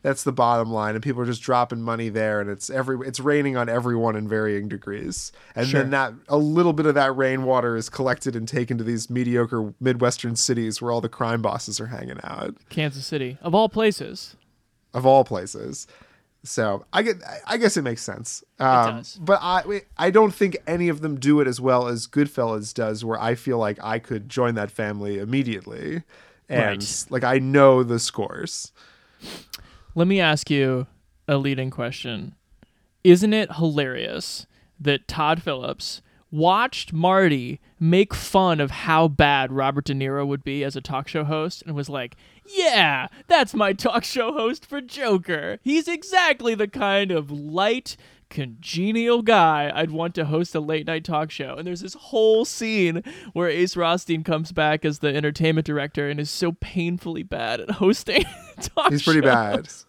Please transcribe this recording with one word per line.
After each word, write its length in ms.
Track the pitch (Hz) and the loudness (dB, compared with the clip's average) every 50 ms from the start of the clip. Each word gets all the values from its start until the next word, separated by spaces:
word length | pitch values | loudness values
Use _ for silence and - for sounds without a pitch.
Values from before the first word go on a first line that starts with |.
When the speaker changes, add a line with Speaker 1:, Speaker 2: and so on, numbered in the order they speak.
Speaker 1:
that's 240 | _ 139 135 - - | _ -2 -2 -2 -2
the 80 | 143 | -4
bottom 400 | 127 127 120 117 120 117 113 113 | 2 2 4 4 4 2 0 -2
line, 220 | 113 107 107 107 107 | -2 -2 -2 -2 -4
and 100 | 110 113 | -4 -4
people 160 | 143 127 120 | -4 -4 -4
are 60 | 123 | -4
just 160 | 120 123 117 | -4 -4 -6
dropping 400 | - - 127 123 123 120 123 117 | -2 0 2 2 2 0 -2 -8
money 260 | 113 117 117 113 117 113 | -4 -4 -4 -4 -4 -4
there, 320 | 101 110 107 107 107 104 | -2 -2 -2 0 0 -2
and 80 | 101 101 | -2 -4
it's 220 | 101 95 - - | -8 -8 -10 -6
every, 360 | 127 131 131 131 131 123 131 | -4 -4 -2 -2 -4 -6 -6
it's 140 | 135 123 - | -10 -10 -4
raining 380 | 131 147 147 147 143 139 131 123 | 0 0 2 2 0 0 0 -2
on 100 | 120 117 | -2 0
everyone 480 | 117 123 120 123 120 117 113 117 107 | -2 -2 0 0 -2 0 0 0 0
in 100 | 107 107 | -2 -4
varying 400 | 104 110 110 107 107 104 101 104 | -4 -2 -2 0 -2 -2 -2 -4
degrees. 640 | 107 98 98 - - 101 104 - 156 190 - - - _ - - - - | -6 -10 -10 -10 -10 -10 -8 -8 -10 -10 -10 -12 -14 _ -20 -20 -14 -6
And 140 | 113 120 131 | -4 -2 0
Speaker 2:
Sure. 120 | 135 143 | 2 0
Speaker 1:
then 80 | 135 135 | 0 2
that, 240 | 139 139 135 120 113 - _ - | 0 0 0 -2 -6 -14 _ 0
a 80 | 143 147 | 0 2
little 340 | 151 147 156 170 175 175 | 2 2 2 4 4 4
bit 140 | 156 147 156 | 2 2 2
of 80 | 151 139 | 2 4
that 200 | 147 139 135 131 | 4 2 2 2
rainwater 640 | 131 135 131 131 131 131 127 131 127 120 120 117 | 0 0 0 0 0 0 0 0 2 0 0 -2
is 140 | 113 113 - | -4 -6 -8
collected 440 | - - 135 131 123 - - 135 117 | -6 -4 -2 -2 -2 -2 -4 -6 -6
and 140 | 117 113 113 | -6 -8 -4
taken 300 | - 135 123 120 127 117 | -4 -4 -2 -2 -4 -4
to 60 | 113 | -2
these 260 | 113 120 113 113 - | -4 -4 -4 -4 -4
mediocre 640 | 123 123 123 120 120 120 120 113 - 117 110 104 98 _ | -4 -2 -2 0 2 0 0 0 -2 -4 -4 -6 -8 _
Midwestern 580 | 123 127 127 120 127 123 120 - - 120 117 | 0 0 0 2 2 0 0 -2 -6 -6 -2
cities 440 | - - - 127 117 113 110 107 - | -2 0 0 0 -2 -2 -4 -4 -6
where 100 | 123 120 | -4 -2
all 120 | 117 117 | -2 -2
the 80 | 113 117 | -2 -6
crime 320 | - - 123 117 117 117 | -4 -4 -2 -2 0 0
bosses 360 | 107 101 - 117 - - 104 - | 0 -2 -2 -2 -6 -8 -8 -8
are 60 | 110 117 | -8 -8
hanging 300 | 123 - - 123 - - - | -10 -10 -10 -12 -12 -12 -12
out. 300 | - - - - - - _ _ _ | -12 -10 -8 -10 -10 -10 _ _ _
Speaker 2:
Kansas 360 | - - 156 147 139 139 135 | -6 -4 -4 -4 -4 -8 -10
City, 300 | - 160 147 131 123 131 - | -8 -6 -6 -6 -6 -10 -10
of 120 | - 170 165 | -4 0 2
all 140 | 202 226 214 | 2 2 2
places. 680 | - 220 220 214 202 - 139 - - - - - - _ _ _ _ _ _ _ _ _ _ _ - | 0 2 2 2 2 0 -8 -12 -12 -14 -16 -18 -20 _ _ _ _ _ _ _ _ _ _ _ -8
Speaker 1:
Of 100 | 120 127 | 2 4
all 180 | 131 135 135 | 6 8 6
places. 640 | 127 - 117 92 90 98 - - - 67 69 - - _ - _ - _ _ _ _ _ _ _ - | 6 4 0 -6 -6 -8 -12 -10 -10 -10 -10 -12 -14 _ -20 _ -20 _ _ _ _ _ _ _ -16
So 420 | - - - 113 107 98 101 - _ | -8 -2 -2 0 0 0 -4 -6 _
I 100 | - 180 | -2 0
get, 140 | 214 233 202 180 - | 0 0 -2 -4 -8
I, 300 | - - - - - 214 | -16 -16 -14 -8 -6 -2
I 20 | |
guess 200 | 240 240 202 - | 2 2 2 2
it 60 | 185 | 2
makes 180 | 143 123 117 - | -2 -2 -4 -6
sense. 400 | - - 98 - 117 - - - _ _ _ _ | -8 -10 -10 -10 -10 -12 -12 -14 _ _ _ _
Speaker 2:
It 40 | |
Speaker 1:
Um, 340 | 131 131 131 123 117 113 113 113 | 4 6 6 6 6 4 0 -4
Speaker 2:
does. 200 | - - - 202 | -10 -14 -16 -10
Speaker 1:
but 180 | 165 160 196 - | 2 2 2 2
I, 400 | 147 175 180 185 160 175 208 202 - _ - | 4 0 0 0 0 -2 -6 -8 -8 _ -6
I 140 | - 160 185 | 0 0 4
don't 220 | 180 220 220 208 | 6 6 6 6
think 240 | 180 - 208 190 170 - _ - | 4 0 -2 -2 -2 -6 _ -4
any 200 | 165 175 175 170 | -2 0 0 0
of 140 | 156 147 | 0 -2
them 160 | 156 156 147 131 | -4 -6 -6 0
do 200 | 127 143 147 147 | 2 4 4 6
it 60 | 143 127 | 4 2
as 120 | 123 120 | 0 -2
well 280 | 127 131 127 123 123 120 | 0 2 2 2 2 0
as 180 | 120 117 - | -4 -6 -6
Goodfellas 680 | - - 143 143 143 - - 120 117 110 107 104 107 | -2 0 0 0 0 0 -2 -2 -2 -2 -4 -6 -8
does, 320 | - - 117 107 110 107 117 | -6 -4 -2 -2 -4 -4 -4
where 160 | 113 110 110 | -6 -4 -2
I 140 | 107 117 120 | 0 -2 -2
feel 220 | 117 - 135 123 117 | -2 -2 -2 0 0
like 200 | 110 104 104 - | 0 -2 -2 -4
I 160 | - 110 113 113 | -6 -4 -4 -6
could 300 | - - 123 107 104 127 | -4 -6 -8 -8 -8 -8
join 260 | - 131 123 120 117 | -2 0 0 0 0
that 160 | 110 104 101 | -2 -4 -6
family 480 | - - 110 104 104 104 101 104 101 98 | -4 -6 -4 -4 -4 -6 -6 -4 -4 -4
immediately. 840 | 101 107 123 139 135 120 110 95 - 101 107 - - 151 151 170 160 _ _ - - _ _ _ _ _ | -4 -2 -2 -2 0 -2 -4 -8 -10 -14 -14 -10 -8 -8 -8 -8 -10 _ _ -20 -20 _ _ _ _ _
And 320 | 135 123 113 104 101 98 | -2 0 0 0 -2 -4
Speaker 2:
Right. 240 | 101 104 - - - - | -6 -8 -8 -8 -8 -4
Speaker 1:
like, 140 | 135 127 123 | -4 -2 0
I 140 | 123 131 135 | 2 2 2
know 420 | 131 131 135 143 139 135 131 127 | 2 4 6 8 8 10 8 8
the 160 | 127 117 120 117 | 4 2 0 -2
scores. 720 | 117 - - - 101 - - - - 180 - - - - _ _ - - _ _ _ _ _ _ - - - - - _ - - - - - - - - - | -2 -4 -4 -6 -6 -6 -6 -10 -10 -10 -10 -10 -12 -14 _ _ -20 -20 _ _ _ _ _ _ -18 -18 -18 -18 -18 _ -20 -20 -20 -20 -20 -20 -20 -10 0
Speaker 2:
Let 120 | 165 170 | 2 2
me 140 | 185 196 196 | 2 4 4
ask 280 | 175 156 151 147 - - | 4 2 2 0 0 0
you 360 | 147 143 135 131 131 127 131 - _ _ _ _ _ _ _ | 2 2 2 2 2 -2 -4 -6 _ _ _ _ _ _ _
a 100 | - 143 | -2 0
leading 340 | 139 139 139 139 131 131 131 | 0 0 -2 -2 -2 -4 -6
question. 640 | 127 - 120 120 120 - - 123 117 101 - - - _ _ _ _ _ _ _ _ _ _ _ _ _ _ | -6 -6 -8 -8 -8 -10 -10 -10 -10 -10 -10 -12 -16 _ _ _ _ _ _ _ _ _ _ _ _ _ _
Isn't 280 | 185 175 180 196 214 | 8 8 10 8 2
it 240 | 214 220 208 - 165 | 2 2 0 -2 -2
hilarious 880 | 151 165 160 147 147 143 131 127 120 113 110 - - - - - - - _ _ _ _ _ _ _ | -2 -2 0 0 0 -2 -2 -4 -6 -8 -8 -8 -8 -10 -10 -12 -12 -14 _ _ _ _ _ _ _
that 280 | 147 143 143 135 _ - | 0 0 0 0 _ -8
Todd 340 | - 160 156 147 160 165 | -4 -2 0 0 0 0
Phillips 600 | - 165 143 127 123 - - - - - - - _ _ _ _ _ _ | -2 -6 -6 -6 -6 -8 -8 -8 -10 -12 -12 -12 _ _ _ _ _ _
watched 600 | - 151 160 175 185 214 240 254 - - - - | -2 2 2 4 4 4 2 0 -2 -8 -10 -6
Marty 680 | 170 160 165 180 185 190 190 170 147 135 120 127 135 - _ _ _ _ | -4 0 2 4 6 6 6 4 4 2 -2 -6 -10 -12 _ _ _ _
make 320 | 165 160 175 185 202 196 - | 2 4 6 6 4 2 0
fun 460 | - - - - 196 190 180 170 151 | -8 -8 2 2 4 4 4 4 2
of 100 | 143 135 | 0 -2
how 380 | - - - - 160 160 165 165 | -2 -6 -2 2 4 6 6 4
bad 420 | 143 - 151 143 143 139 131 127 | 6 4 4 4 4 2 0 0
Robert 320 | 131 135 135 135 139 139 143 | -2 0 0 0 0 -2 -2
De 80 | - 139 | -2 -2
Niro 320 | 135 135 135 139 139 139 | -2 -2 -2 -2 -2 -2
would 180 | 143 139 139 139 | -2 -2 -4 -4
be 180 | 143 135 143 | -6 -4 -4
as 140 | 139 139 131 | -4 -4 -6
a 40 | 131 | -8
talk 280 | 127 - 151 131 139 - | -10 -6 -6 -6 -6 -4
show 160 | - 160 151 | -4 -4 -2
host 380 | 147 156 156 156 175 - - - | -2 -2 -2 -2 -4 -6 -10 -12
and 100 | 160 156 | -8 -8
was 140 | 143 139 135 | -6 -6 -6
like, 280 | 143 135 123 123 - _ _ _ _ _ _ | -6 -8 -8 -10 -12 _ _ _ _ _ _
"Yeah, 640 | - 403 392 359 320 247 214 180 151 143 131 127 185 - - - _ | -8 -4 0 2 2 4 4 4 4 2 -2 -4 -8 -12 -18 2 _
that's 260 | 349 320 262 196 - | 4 4 4 2 0
my 180 | 220 208 196 | 0 0 0
talk 320 | 196 196 - 247 196 233 - | 0 0 -2 0 0 0 -4
show 280 | - - 262 233 220 | -2 -4 -2 -2 -2
host 340 | 294 - 220 226 285 - - | -2 -2 -2 -2 -4 -6 -10
for 140 | _ 277 285 | _ -12 -12
Joker. 800 | 262 240 - 294 269 233 202 190 170 - 175 151 - - - 208 | -10 -12 -10 -6 0 0 0 0 0 -2 -6 -4 -4 -6 -8 -6
He's 260 | _ 254 294 320 311 339 | _ 0 0 0 0 -2
exactly 640 | 339 311 349 392 381 370 359 320 285 - 233 240 226 | -6 -8 -6 0 0 2 2 2 0 0 0 -2 0
the 140 | 202 214 202 | 0 -2 -4
kind 420 | - 269 262 202 196 196 202 190 | -2 -2 0 2 2 2 2 0
of 200 | 185 160 147 139 | -2 -2 -2 -4
light, 640 | 147 147 147 151 156 180 196 214 233 254 - - - _ - - _ _ _ _ | -10 -10 -8 -6 0 0 2 2 0 -2 -4 -10 -16 _ -20 -20 _ _ _ _
congenial 920 | - - 139 123 113 120 165 - - 165 185 208 220 226 233 233 240 240 | -8 -6 -6 -6 -8 -14 -14 -8 -4 -2 -2 0 0 0 2 2 2 2
guy 500 | 226 220 226 202 170 160 156 147 147 143 - | 4 6 6 8 8 6 4 2 0 -2 0
I'd 160 | 147 160 160 | -2 -2 -2
want 240 | 151 160 170 175 175 | -2 -4 -4 -4 -2
to 100 | 190 160 | -2 -2
host 280 | 143 156 160 175 - - | 0 0 0 0 0 -2
a 60 | 165 | -4
late 260 | 151 147 160 156 147 | -2 0 -2 -2 -2
night 160 | 165 165 160 165 | -2 -6 -6 -4
talk 260 | - 165 151 156 156 | -2 -2 -2 -2 -4
show." 240 | - - 143 131 131 | -6 -10 -10 -8 -8
And 100 | 131 165 | -10 -8
there's 140 | 180 180 170 | -8 -8 -8
this 140 | 190 185 - | -10 -14 -16
whole 500 | - - - - 226 220 220 220 220 - | -16 -16 -2 2 4 6 6 6 6 4
scene 580 | - - - 233 220 220 208 180 170 165 170 - 269 330 - - 220 | 0 -4 -6 -4 -2 2 2 2 2 0 -2 -6 -8 -16 -18 -20 -10
where 160 | - 160 175 175 | -4 -2 0 0
Ace 260 | 147 165 180 190 - | 2 2 0 0 0
Rothstein 480 | 180 170 165 170 180 - - 170 160 | 0 0 0 0 0 0 -2 -4 -2
comes 300 | 160 - 165 156 165 - | 0 -2 -2 -2 -2 -4
back 320 | - - 151 151 151 156 - | -2 0 2 2 2 2 0
as 140 | 156 147 - | -2 -4 0
the 160 | - 147 135 | -2 0 0
entertainment 500 | 151 147 147 147 - 165 160 160 156 156 | 0 -2 -2 0 2 2 2 2 2 0
director 440 | 156 147 147 139 147 _ - 147 143 | 0 -2 -4 -4 -4 _ -4 -4 -4
and 100 | 147 147 | -4 -6
is 100 | 147 147 | -6 -6
so 220 | - - 180 170 170 _ | -4 -2 -2 -2 -2 _
painfully 600 | - - - 185 170 170 175 175 - 170 165 165 | -10 -6 -4 -2 -2 -2 -2 -4 -6 -8 -8 -8
bad 380 | 160 196 - - 117 113 117 - | -8 -8 -6 -6 -4 -4 -4 -6
at 100 | - - | -4 -6
hosting 540 | 202 - 208 185 233 - - - - 294 - 784 - - | -2 2 4 4 4 2 -2 0 2 2 2 0 -8 -18
<laughs> 180 | - - - - | -20 -20 -16 -14
talk 300 | - - _ - 302 370 | -14 -6 _ 0 2 2
Speaker 1:
He's 100 | 147 147 | 2 2
pretty 180 | - 165 160 156 | 2 4 4 6
Speaker 2:
shows. 40 | 139 | 6
Speaker 1:
bad. 440 | 135 123 117 110 104 101 - 165 - - - - | 6 4 4 2 0 -2 -4 -6 -8 -18 -20 -20